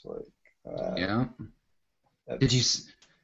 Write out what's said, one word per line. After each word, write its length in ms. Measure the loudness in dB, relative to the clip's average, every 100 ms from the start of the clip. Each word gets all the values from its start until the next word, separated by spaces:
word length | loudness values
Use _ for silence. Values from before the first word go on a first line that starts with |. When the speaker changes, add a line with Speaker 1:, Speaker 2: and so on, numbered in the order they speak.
| -12
Speaker 1:
Like, 200 | -10 -12 _ _ _ -10
uh, 300 | -6 -4 -2
Speaker 2:
Yeah. 300 | 0 0 0 -4 -16 -18 _ _ _ _ _ _ -10
Speaker 1:
that's 120 | 2
Speaker 2:
Did 140 | 4
you 60 | 6
s-, 280 | 4 0 -4 -20 -20 _